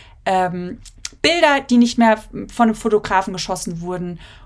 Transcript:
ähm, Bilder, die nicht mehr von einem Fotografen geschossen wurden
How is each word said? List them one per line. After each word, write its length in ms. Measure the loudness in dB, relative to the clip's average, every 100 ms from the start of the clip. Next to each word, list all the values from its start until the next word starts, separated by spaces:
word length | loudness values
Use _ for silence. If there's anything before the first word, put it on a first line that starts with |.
| -20 -8
ähm, 560 | -2 0 0 -4 -10 -12 -18 -16 -16 -2
Bilder, 380 | 0 4 4 2
die 160 | 2 4
nicht 220 | 4 4
mehr 200 | 4 2 -4 -14 -8
von 200 | 0 0
einem 60 |
Fotografen 580 | 0 0 0 0 -2 -2
geschossen 480 | -6 -8 -8 -8 -8
wurden 380 | -8 -8 -8 -10 -18 -20